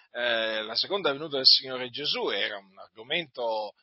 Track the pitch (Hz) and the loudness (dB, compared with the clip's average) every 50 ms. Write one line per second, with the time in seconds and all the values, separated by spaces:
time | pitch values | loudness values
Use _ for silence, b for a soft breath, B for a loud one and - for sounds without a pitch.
0 | b b - 120 120 120 117 113 113 110 110 110 107 107 113 113 - - 180 202 | b b -6 -2 0 2 2 2 2 0 0 -2 -4 -4 -4 -4 -2 -2 -2 0
1 | 185 151 139 139 156 165 139 135 131 131 - - 135 131 131 127 127 123 117 123 | 0 0 0 -2 -4 -4 -4 4 6 8 8 8 4 0 -6 -6 -6 -6 -6 -6
2 | 143 143 - 247 233 156 113 98 107 110 107 101 98 - 95 98 95 - _ 110 | -4 -4 -2 -2 -2 -2 0 0 0 -2 -2 -6 -10 -14 -18 -20 -20 -20 _ -18
3 | 110 127 151 175 170 139 - - 120 117 110 107 107 104 - _ | -6 -4 -2 -2 -2 -4 -6 -4 -2 -2 0 -2 -4 -6 -10 _